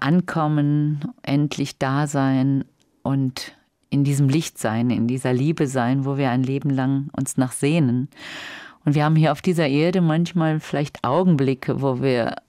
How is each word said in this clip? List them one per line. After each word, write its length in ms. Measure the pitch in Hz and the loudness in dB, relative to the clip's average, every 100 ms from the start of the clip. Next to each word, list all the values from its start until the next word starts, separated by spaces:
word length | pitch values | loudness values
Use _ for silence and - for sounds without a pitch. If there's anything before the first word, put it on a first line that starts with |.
Ankommen, 1080 | 135 180 180 165 151 151 147 147 147 147 - - | 2 2 0 -2 0 2 2 2 0 -2 -6 -10
endlich 540 | - 143 147 - 139 - | -2 0 0 -2 -6 -4
da 260 | 135 135 147 | -2 0 -2
sein 560 | 143 135 135 135 135 - _ _ _ | 0 0 2 2 0 -2 _ _ _
und 520 | 135 139 131 131 - - _ _ _ | -4 -2 -2 -4 -12 -18 _ _ _
in 140 | 139 | 0
diesem 260 | 139 139 139 | 2 4 2
Licht 280 | 151 160 - | 2 -2 -4
sein, 320 | 113 110 123 | -4 0 0
in 180 | 113 117 | 0 0
dieser 260 | 131 127 | -2 0
Liebe 340 | 123 143 170 143 | 0 0 0 -2
sein, 380 | 131 120 135 135 | 0 0 0 0
wo 120 | 139 | -2
wir 120 | 135 | 0
ein 140 | 123 | 0
Leben 260 | 131 139 143 | 0 -2 -2
lang 400 | 131 131 139 139 | 0 0 -2 -4
uns 240 | - 135 - | -6 -4 -2
nach 160 | 127 | -2
sehnen. 560 | - 143 170 131 123 143 - - - - - - - | -2 0 2 2 0 -4 -10 -16 -14 -14 -16 -18 -6
Und 100 | - | 0
wir 100 | 147 151 | 2 4
haben 100 | 156 | 4
hier 160 | 156 | 4
auf 100 | 147 | 2
dieser 260 | - 170 151 | 0 0 2
Erde 340 | 143 165 185 | 2 2 2
manchmal 580 | 165 160 170 180 160 156 | 2 2 0 0 0 0
vielleicht 440 | - 143 147 - | -2 -4 -4 -4
Augenblicke, 760 | 120 151 185 147 131 131 - 127 | -2 2 4 4 2 -2 -2 -2
wo 200 | 135 127 | -2 0
wir 340 | 135 123 120 - | 0 0 -2 -6